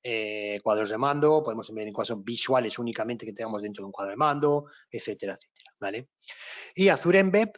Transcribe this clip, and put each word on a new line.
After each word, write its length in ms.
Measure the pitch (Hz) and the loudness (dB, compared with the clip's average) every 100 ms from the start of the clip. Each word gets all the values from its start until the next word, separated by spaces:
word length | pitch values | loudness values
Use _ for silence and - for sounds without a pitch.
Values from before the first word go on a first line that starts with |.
eh, 580 | 127 113 107 107 104 104 | -4 -4 -4 -6 -6 -4
cuadros 260 | 113 107 107 | 0 0 0
de 80 | 110 | 0
mando, 460 | 139 147 151 156 | 0 4 4 4
podemos 260 | 151 110 107 | 2 -6 -8
embeber 200 | 110 107 | -8 -8
incluso 260 | 104 107 110 | -6 -4 -4
visuales 640 | 98 117 - 131 120 110 | -6 -4 2 2 2 -4
únicamente 460 | 120 113 110 117 110 | -6 -4 -4 -6 -8
que 80 | |
tengamos 280 | 104 110 107 | -8 -6 -6
dentro 220 | 104 101 | -6 -10
de 40 | 98 | -12
un 40 | |
cuadro 200 | 101 98 | -8 -8
de 60 | 107 | 0
mando, 480 | 151 143 147 147 147 - _ | 0 2 2 2 -2 -20 _
etcétera, 440 | 117 - 101 101 | -10 -8 -8 -8
etcétera, 380 | 95 - _ - _ | -10 -14 _ -20 _
¿vale? 280 | 98 107 131 _ - - - - - - | -8 -8 -12 _ -20 -18 -16 -16 -14 4
Y 120 | 190 | 6
Azure 320 | 151 170 190 | 6 6 6
Embed, 300 | 190 196 214 | 6 4 2